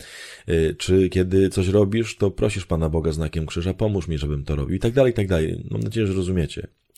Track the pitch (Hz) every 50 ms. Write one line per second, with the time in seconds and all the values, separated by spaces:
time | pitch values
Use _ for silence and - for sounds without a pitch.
0 | - - - - - - - - - - 85 82 80 78 - - - 92 92 95
1 | 92 87 - 92 92 90 95 95 95 90 - 98 90 95 95 104 101 98 107 113
2 | 110 - - - 104 95 - - 120 104 - 92 85 - 87 80 82 78 80 82
3 | 76 82 76 78 80 76 - 82 78 - - 87 85 95 90 - 110 104 101 92
4 | 73 82 78 69 73 73 73 69 71 - 73 71 67 - 92 92 - 117 120 139
5 | 131 123 113 110 98 95 90 80 - - - - - - 107 110 110 107 107 113
6 | 107 95 95 95 87 90 92 87 76 - - - - - _ _ _ _ _